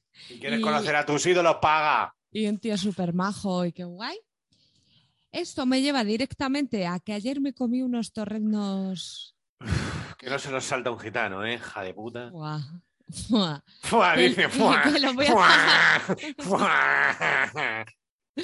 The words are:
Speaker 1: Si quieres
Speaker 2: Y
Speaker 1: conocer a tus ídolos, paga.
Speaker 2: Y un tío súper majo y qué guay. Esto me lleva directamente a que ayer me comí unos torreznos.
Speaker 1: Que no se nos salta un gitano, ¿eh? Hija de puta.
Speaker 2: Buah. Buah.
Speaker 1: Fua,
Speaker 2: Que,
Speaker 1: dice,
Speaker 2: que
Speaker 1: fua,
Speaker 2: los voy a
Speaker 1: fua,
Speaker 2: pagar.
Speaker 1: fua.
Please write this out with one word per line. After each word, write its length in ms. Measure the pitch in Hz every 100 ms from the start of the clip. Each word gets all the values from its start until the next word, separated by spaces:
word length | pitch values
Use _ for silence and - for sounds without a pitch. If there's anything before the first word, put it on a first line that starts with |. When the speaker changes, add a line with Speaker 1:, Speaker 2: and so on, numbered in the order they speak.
| _ _ -
Speaker 1:
Si 120 | 233
quieres 200 | - 226
Speaker 2:
Y 20 |
Speaker 1:
conocer 340 | 151 151 143 147
a 100 | 147
tus 200 | 147 170
ídolos, 320 | 180 170 151
paga. 520 | 160 156 151 123 101 - _
Speaker 2:
Y 160 | 214 208
un 100 | 208
tío 200 | 226 208
súper 360 | 202 190 175
majo 520 | 175 190 202 202 180 175
y 60 |
qué 100 | 165
guay. 340 | 175 175 240 403 - _ _ _ _ _ _ _ _ _ _
Esto 340 | - 349 - 254
me 160 | 262
lleva 220 | 277 277 208
directamente 800 | 220 269 - 269 277 277 214 175
a 120 | 180
que 120 | -
ayer 280 | 208 220 285
me 120 | 277
comí 280 | 254 247 247
unos 320 | 254 240 220
torreznos. 1200 | - 208 214 214 214 202 190 190 185 - - - _ _ - 117 - - - - -
Speaker 1:
Que 120 | 131
no 100 | 139
se 120 | 147
nos 120 | 131
salta 260 | - 131 123
un 100 | 110
gitano, 440 | 110 120 107 95 107
¿eh? 100 | 120
Hija 280 | - 107
de 100 | 92
puta. 360 | 90 110 117 120
Speaker 2:
Buah. 320 | 170 151 151 139 175 _ _ - - -
Buah. 320 | 220 180 143 - _
Speaker 1:
Fua, 320 | - 233 175 160
Speaker 2:
Que, 60 | 175
Speaker 1:
dice, 140 | -
Speaker 2:
que 60 | 151
Speaker 1:
fua, 340 | 262 185 160 143 -
Speaker 2:
los 160 | 269 247
voy 100 | -
a 40 |
Speaker 1:
fua, 160 | 226 170
Speaker 2:
pagar. 880 | 165 160 165 160 156 - 180 302 269
Speaker 1:
fua. 1500 | 180 180 196 147 139 143 143 135 160 143 135 139 131 110 110 - _ _ _ -